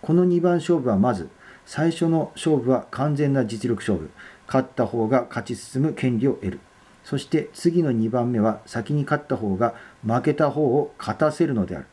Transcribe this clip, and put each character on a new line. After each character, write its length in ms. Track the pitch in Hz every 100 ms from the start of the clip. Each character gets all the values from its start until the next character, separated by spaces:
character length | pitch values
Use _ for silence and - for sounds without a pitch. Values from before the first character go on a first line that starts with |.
こ 140 | -
の 100 | 170
二 160 | 180 175
番 160 | 175 175
勝 220 | 156 170
負 100 | 123
は 80 | 101
ま 160 | 120
ず、 160 | 104 82 - - - -
最 260 | - 160
初 160 | 160 170
の 220 | 165 -
勝 240 | - - 147
負 120 | 120
は 160 | 127 -
完 260 | - 143 143
全 160 | 147
な 120 | 135
実 240 | 113 110 123
力 120 | 110
勝 180 | - 90
負。 120 | 78 - - - -
勝 180 | 131
っ 40 | 131
た 180 | - 113
方 220 | 120 113
が 180 | 131 120
勝 180 | - 104
ち 100 | 113
進 260 | - 131
む 100 | 151
権 260 | - 131 117
利 100 | 135
を 60 |
得 180 | 127 95
る。 80 | 92 - _ - -
そ 140 | - 143
し 80 | -
て 240 | 160 147
次 300 | - 175 170
の 100 | 156
二 160 | 117 110
番 240 | 123 120
目 80 | 117
は 200 | 107 107
先 280 | - 123 107
に 100 | 147
勝 160 | 139 147
っ 40 |
た 120 | - 131
方 200 | 107 95
が 180 | 117 - - - 107
負 160 | 120
け 120 | 143
た 160 | 151 156
方 140 | 147
を 300 | 147 135 - -
勝 200 | - -
た 140 | 156
せ 140 | 151 165
る 60 |
の 140 | 120 87
で 100 | 85
あ 40 |
る。 60 | 65